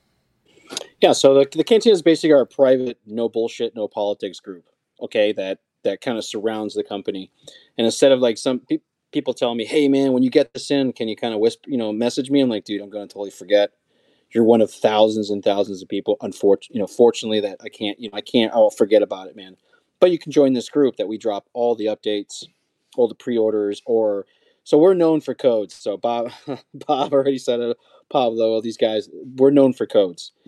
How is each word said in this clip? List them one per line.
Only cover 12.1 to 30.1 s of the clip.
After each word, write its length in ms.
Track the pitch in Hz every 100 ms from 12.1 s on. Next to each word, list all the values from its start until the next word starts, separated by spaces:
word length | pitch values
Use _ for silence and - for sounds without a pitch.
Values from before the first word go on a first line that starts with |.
| 135 127
me?" 120 | 143
I'm 80 | 131
like, 160 | 107 -
"Dude, 160 | 101
I'm 80 | 101
gonna 180 | 104 98
totally 240 | 98 101
forget." 400 | - 90 104 104 _ _ _ _ _ _
You're 120 | 113
one 160 | 113 117
of 100 | 107
thousands 600 | - 117 107 110 110 101
and 120 | 101
thousands 400 | 101 101 101 95
of 60 | 92
people, 300 | 101 98 -
unfortu-, 480 | 110 - 101 98 -
you 100 | -
know, 80 | 95
fortunately 520 | - 120 113 117 107
that 180 | 101 95
I 60 | 110
can't, 280 | - 104 101
you 140 | 117
know, 60 | 107
I 40 |
can't, 320 | - 127 113
I'll 160 | 117 107
forget 320 | - 104 107
about 260 | 101 95 95
it, 80 | 110
man. 180 | 92 95 _ _ _ -
But 100 | 180
you 80 | 170
can 140 | -
join 180 | 143 139
this 160 | 127 -
group 280 | 147 135 -
that 100 | 98
we 100 | 110
drop 300 | 110 101 -
all 200 | 123 120
the 120 | 113 107
updates, 580 | 104 110 104 101 - - _ _ _ _ -
all 120 | 120
the 80 | -
pre-orders, 640 | - 117 110 107 101 101 -
or, 420 | 113 110 101 92 _ _ _
so 140 | - 147
we're 160 | 175
known 280 | 185 165 156
for 120 | 139
codes. 400 | 127 135 113 101
So 240 | - 113 98
Bob, 340 | 117 120 113 - -
<laughs> 280 | 127 _
Bob 400 | 139 - 143 143
already 260 | 139 139 131
said 200 | - 120
it, 180 | 117 120 _ _ -
Pablo, 400 | 147 120 113 113
all 100 | 113
these 160 | 113 110
guys, 320 | 113 110 - - 131 127
we're 160 | 135
known 220 | 143 135
for 140 | 123 110
codes. 440 | 107 95